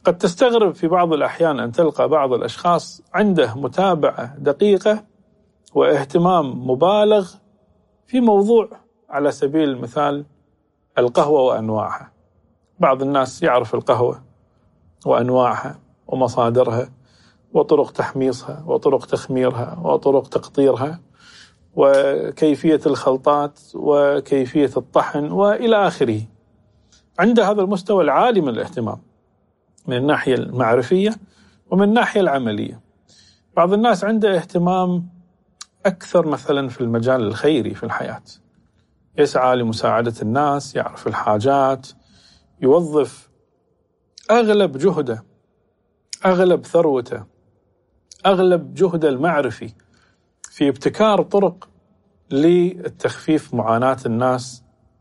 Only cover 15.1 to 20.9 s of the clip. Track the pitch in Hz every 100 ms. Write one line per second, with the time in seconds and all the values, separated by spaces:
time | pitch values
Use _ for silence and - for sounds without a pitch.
15.1 | 127 120 127 123 117 135 - _ _ -
16.1 | 135 123 127 117 120 120 117 127 - _
17.1 | _ _ _ _ - 147 147 123 - 127
18.1 | 135 131 127 - 147 160 131 151 131 -
19.1 | 135 - 131 127 123 117 - 165 143 139
20.1 | 135 127 - - - 135 120 139